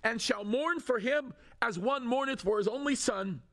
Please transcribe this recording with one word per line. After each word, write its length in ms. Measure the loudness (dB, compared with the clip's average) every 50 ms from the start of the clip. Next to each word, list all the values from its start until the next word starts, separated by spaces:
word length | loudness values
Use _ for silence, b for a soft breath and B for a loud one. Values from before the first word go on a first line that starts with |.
| 0
and 180 | 0 -2 0
shall 220 | 0 0 0 -2 0
mourn 360 | 0 0 0 2 0 0 -2
for 200 | 0 0 0 0
him 340 | 2 2 0 0 0 -4 -12 B B B B B
as 160 | -2 0 0 0
one 280 | 0 0 0 0 0
mourneth 360 | 0 0 2 2 0 -2 -2
for 160 | 0 0 2 2
his 100 | 2 0
only 280 | 0 0 0 0 0
son 460 | 2 2 0 0 0 -2 -4 -6 -8 -10 _